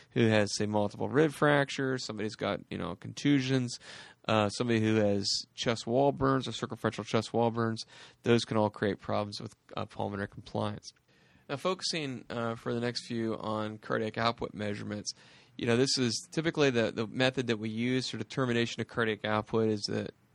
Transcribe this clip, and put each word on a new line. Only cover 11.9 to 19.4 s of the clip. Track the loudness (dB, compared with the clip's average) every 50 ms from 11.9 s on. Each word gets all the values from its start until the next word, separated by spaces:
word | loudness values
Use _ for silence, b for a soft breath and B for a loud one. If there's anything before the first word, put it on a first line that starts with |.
| -4 -4 -4 -6 -8 -8 -10 -8
uh, | -6 -4 -2 -4 -4
for | -4 -4 -4
the | -2 -2
next | -2 -2 -4 -6 -6
few | -4 -4 -2 -2 -2 -2
on | -2 -4 -2 -2 -2 -4 -4 -6
cardiac | -8 -4 -2 -2 0 0 -2 0
output | 0 0 0 0 -2 -4 -6 -6
measurements, | -6 -4 -4 -4 -6 -6 -6 -8 -6 -8 -8 b b b b b b b b b -4
you | 0
know, | 2 4
this | 4 4 4 2 2
is | 2 2 0 -2 -6 -6
typically | -4 -2 -2 0 2 4 4 4
the, | 6 4 2 2
the | 0 -2 -4
method | -2 0 2 2 2 2 2 0
that | 0 0 0
we | -2 -4
use | -2 -2 0 0 0 0 -2 -2
for | -4
determination | -6 -8 -4 -2 -2 0 2 2 2 2 0 -2 -4
of | -6 -4
cardiac | -2 0 0 0 0 0 0
output | 0 0 0